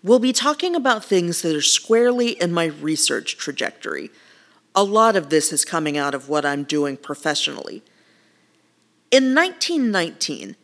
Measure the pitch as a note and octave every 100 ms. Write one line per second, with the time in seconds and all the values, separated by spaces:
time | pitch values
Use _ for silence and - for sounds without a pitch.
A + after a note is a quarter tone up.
0 | F#3 B3 B3+ B3 C4+ D4 F4+ F4 C4 A3
1 | - F#3+ F3 E3 E3+ D3+ C#3+ - - A3+
2 | A#3+ B3 A#3+ - F3 E3+ E3 D3+ D3+ D#3
3 | - A#2 - - - C#3 - - - C#2+
4 | - _ _ _ _ _ _ F#3+ G3+ G#3+
5 | A3+ G3 D3 D#3 - D3 - E3 D3+ D3
6 | C#3+ C#3 C3+ D3+ C#3+ C#3+ C#3+ D3+ C#3+ C3+
7 | - C#3+ D#3 D3 - C#3 - - _ _
8 | _ _ _ _ _ _ _ _ _ _
9 | _ C4 C4 C4+ F#4 F#4 - E4 A#3+ G3
10 | E3+ - - D3 - -